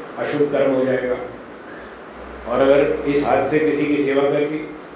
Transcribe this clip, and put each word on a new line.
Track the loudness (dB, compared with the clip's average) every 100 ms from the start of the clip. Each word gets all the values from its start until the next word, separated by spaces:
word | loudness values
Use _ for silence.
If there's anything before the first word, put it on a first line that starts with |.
| -12 -8
अशुभ | -2 0 2
कर्म | 2 2
हो | 2 2
जाएगा। | 0 0 -2 -6 -12 -16 -16 -16 -16 -16 -16 -16 -16 -14 -10 -2
और | 2
अगर | 6 6 4 0 0
इस | 2
हाथ | 2 2 2
से | 2
किसी | 2 2 2
की | 2
सेवा | 2 2
कर | 2 2 0
दी, | -2 -8 -12 -16